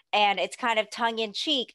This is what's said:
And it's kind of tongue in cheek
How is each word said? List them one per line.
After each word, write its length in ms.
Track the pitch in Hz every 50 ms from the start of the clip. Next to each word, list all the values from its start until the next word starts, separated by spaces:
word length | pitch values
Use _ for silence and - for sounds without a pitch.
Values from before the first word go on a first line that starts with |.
| _ _ -
And 260 | 208 208 202 196 190
it's 160 | 175 196 -
kind 240 | - 254 233 226 214
of 120 | 214 214
tongue 280 | - 226 233 233 226 220
in 140 | 226 208 196
cheek 400 | - - 311 294 254 220 -